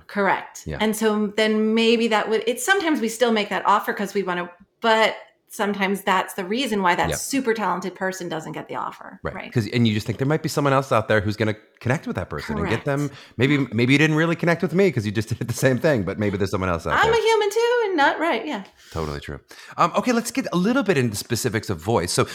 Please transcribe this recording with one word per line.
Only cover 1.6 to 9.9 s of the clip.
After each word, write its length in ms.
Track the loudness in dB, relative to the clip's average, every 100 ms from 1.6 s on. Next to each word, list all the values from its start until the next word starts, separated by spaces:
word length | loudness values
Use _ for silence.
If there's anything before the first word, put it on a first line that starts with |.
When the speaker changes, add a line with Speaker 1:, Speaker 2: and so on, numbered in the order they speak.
| 2
Speaker 1:
maybe 340 | 2 4 4 4
that 220 | 0 0
would, 160 | -2 0
it's, 160 | -2
sometimes 380 | 0 2 2 0
we 80 | 0
still 240 | 0 2
make 160 | 2 0
that 160 | -2 2
offer 260 | 2 2
'cause 220 | -4 -4
we 100 | -4
wanna, 260 | -2 -4 -6 -12 _ _
but 380 | 2 4 4 0 -12 _ _
sometimes 520 | -4 -2 0 -2 -2
that's 320 | 0 0 0 -6
the 100 | -4
reason 380 | -2 -2 0
why 100 | 2
that 160 | 2 0
Speaker 2:
Yeah. 60 | -2
Speaker 1:
super 400 | -2 -2 0 0
talented 400 | 0 -2 -6 -6
person 340 | -6 -6 -8
doesn't 220 | -8 -8
get 160 | -12 -10
the 80 | -8
offer. 440 | -8 -10 -18 -12
Speaker 2:
Right. 100 | -10
Speaker 1:
Right. 180 | -10 -4
Speaker 2:
'Cause, 160 | -2 -2
and 140 | 2
you 80 | 2